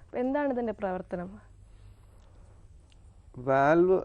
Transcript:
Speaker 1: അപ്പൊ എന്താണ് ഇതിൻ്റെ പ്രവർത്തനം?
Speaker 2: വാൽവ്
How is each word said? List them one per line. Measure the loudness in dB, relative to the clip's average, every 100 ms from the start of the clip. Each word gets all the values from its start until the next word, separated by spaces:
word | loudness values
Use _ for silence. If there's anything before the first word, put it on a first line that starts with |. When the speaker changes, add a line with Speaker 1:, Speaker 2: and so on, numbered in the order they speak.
| -12
Speaker 1:
അപ്പൊ | -6
എന്താണ് | -2 -2 -2
ഇതിൻ്റെ | -2 -4
പ്രവർത്തനം? | -4 -6 -6 -8 -10 -10 -16 -20 -20 -20 -20 -20 -20 -20 -20 -20 -20 -20 -20 -20 -20 -20 -20 -20 -20 -20 -8
Speaker 2:
വാൽവ് | 0 4 4 4 4 2